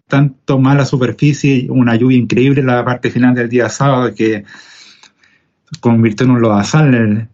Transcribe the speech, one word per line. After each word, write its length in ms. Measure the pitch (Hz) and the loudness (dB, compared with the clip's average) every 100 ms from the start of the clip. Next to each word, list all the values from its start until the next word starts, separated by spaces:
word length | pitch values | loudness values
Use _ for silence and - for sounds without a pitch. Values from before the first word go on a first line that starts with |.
| - | -4
tanto 520 | 139 143 - - 135 | 0 0 -2 -4 0
mala 260 | 131 143 | 2 2
superficie, 840 | 131 135 123 - 147 143 143 135 127 | 0 -2 -2 0 -2 0 0 -2 -2
una 260 | 131 120 110 | 0 0 2
lluvia 220 | 127 127 | 2 2
increíble 420 | 110 107 131 139 | 0 0 2 0
en 60 | 131 | 0
la 180 | 123 | -2
parte 260 | 123 123 123 | -2 -4 -4
final 240 | - 127 | 0 0
del 140 | 123 117 | 0 -2
día 220 | 123 110 | -2 -2
sábado 420 | - 139 127 120 | -2 -2 0 -2
que 300 | 107 110 107 104 - - - - - - _ _ _ _ _ - - | -2 -2 -4 -8 -20 -20 -20 -20 -20 -20 _ _ _ _ _ -20 -6
convirtió 460 | 123 117 113 104 127 | 0 2 2 0 0
en 60 | |
un 100 | 123 | 2
lodazal 520 | 113 104 101 156 151 | 2 0 0 0 2
el, 340 | 123 110 104 113 | 2 0 -2 -6